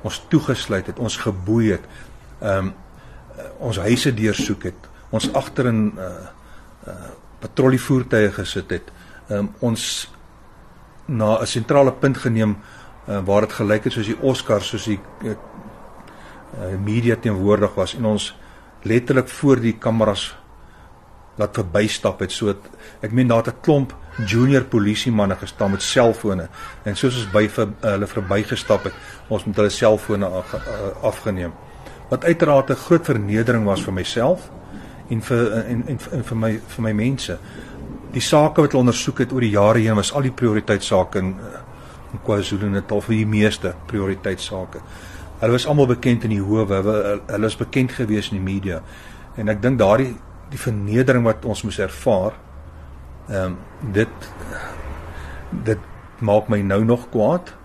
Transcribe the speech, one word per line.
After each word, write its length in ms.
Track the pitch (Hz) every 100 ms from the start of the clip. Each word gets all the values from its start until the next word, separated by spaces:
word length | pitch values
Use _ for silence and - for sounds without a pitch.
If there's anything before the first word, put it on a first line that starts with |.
ons 140 | - - -
toegesluit 560 | 156 - 123 - 98 -
het, 120 | -
ons 180 | 113 -
geboei 540 | - 98 90 113 110
het, 140 | 90 - - - - - -
ehm, 300 | 101 95 92 - - - - - - - - -
ons 160 | 123 95 98
huise 260 | 123 147
deursoek 500 | 110 107 101 - 98
het, 260 | 95 - - - - 110
ons 140 | 135
agter 360 | - - - 127
in, 220 | 113 107 -
eh, 140 | 92 90 95 - - - - - -
eh, 240 | 92 87 - - -
patrollievoertuie 920 | - - 131 131 - 131 123 117 104
gesit 380 | 95 95 101 -
het, 220 | 90 - - - - -
ehm, 180 | 104 101 -
ons 520 | 120 113 - - - - - - - - - - - - -
na 340 | 123 107 110
'n 80 | 117
sentrale 440 | 123 110 143 135
punt 260 | 127 139 127
geneem, 400 | 131 113 107 101 - - - - -
eh, 120 | 101 95
waar 160 | 101
dit 120 | 107
gelyk 300 | - 104 107
het 100 | -
soos 120 | 117 104
die 160 | 113
Oscars, 460 | 135 127 - 107 95
soos 180 | 107 -
die, 140 | 98 - -
eh, 80 | -
eh, 1500 | 107 - - - - - - - - - - - - 95 95
media 320 | 101 110 117 113
teenwoordig 600 | 117 98 98 104 104 -
was 200 | 90 -
en 100 | 113
ons 300 | 104 - - - - - -
letterlik 480 | 101 117 123 131 123
voor 300 | - 143 127
die 180 | 113 110
kameras 580 | 123 113 107 101 - - - - - - - - - - - -
laat 160 | 104
verbystap 680 | - 92 95 107 - 107 -
het. 120 | 95
So 160 | - 107
het, 180 | 98 - - - -
ek 100 | 107
meen, 160 | 120 127
daar 160 | 117
het 100 | 123
'n 80 | -
klomp 320 | - 147 131 - - - 107
junior 380 | 110 131 139
polisiemanne 720 | 131 117 101 107 131 110 98 95
gestaan 360 | 95 - 101
met 100 | 98
selfone 680 | - 135 117 110 107 95 82 - - -
en 120 | - 98
soos 200 | 131 123
ons 160 | 104
by 160 | 107 107
vir, 200 | - 107 104
eh, 100 | 113
hulle 160 | 101 101
verbygestap 760 | - 95 101 107 117 - 104
het, 100 | 95 - - - -
ons 180 | 107 113
met 100 | 104
hulle 140 | 104
selfone 560 | - 113 107 - 101 98
afge-, 320 | 92 - -
eh, 460 | - 107 101 -
afgeneem. 500 | 117 - 113 92 87 - - - - - -
Wat 140 | 127
uiteraard 460 | 170 170 156 139 131
'n 60 | 131
groot 300 | - 170 165
vernedering 600 | 120 101 104 117 117 104
was 160 | 95
vir 120 | 98
myself 560 | 95 90 - 127 180 - - - - - - -
en 120 | 113
vir, 300 | - 117 117
en, 360 | 110 107 120 -
en, 120 | 127 -
en 120 | 156
vir 140 | 110 117
my, 220 | 110 110 -
vir 160 | -
my 100 | 110
mense. 440 | 104 117 135 - 87 - - - - - - -
Die 100 | 123
sake 400 | - 151 151 160
wat 100 | 147
hulle 120 | 135
ondersoek 340 | 123 110 - -
het 140 | 123
oor 100 | 131
die 80 | 117
jare 300 | 101 101 113
heen 160 | 110 107
was 180 | 98
al 80 | 143
die 100 | 131
prioriteitsake 840 | 123 120 107 - 101 - 98 90 101
in, 180 | 92 95
eh, 200 | 107 - - - - - -
in 60 | 113
KwaZulu-Natal, 800 | - 104 95 101 104 98 - 104
vir 140 | 101 110
die 100 | 107
meeste 500 | 107 107 104 92 85 -
prioriteitsake. 960 | 110 98 95 104 92 - 95 92 - - - - - - -
Hulle 120 | 113
was 160 | 123 151
almal 200 | 147 131
bekend 360 | 120 127 120
in 60 | 117
die 120 | 104
howe, 240 | 98 110 104
hulle, 560 | 98 98 107 101 101 -
hulle 200 | 104 107
is 100 | -
bekend 360 | 117 139 127
gewees 400 | - 110 107 101
in 60 | 101
die 160 | 92
media. 280 | 98 95 82 - - - - - -
En 140 | 107
ek 120 | 104
dink 180 | 120 131
daardie, 380 | 98 110 131 - - - -
die 80 | 139
vernedering 640 | - 107 101 110 127 127
wat 220 | 117 110 120
ons 180 | 104
moes 160 | 110 95
ervaar, 540 | 95 - - 101 95 - - - - - - - - - -
ehm, 300 | 101 92 90 - - 127
dit, 380 | 98 113 - - - - - - - - - - - - - - -
dit 160 | 113 104 - - - -
maak 280 | 110 104 107
my 140 | 104
nou 220 | 101 98 110
nog 240 | 120 -
kwaad. 420 | 120 107 175 - -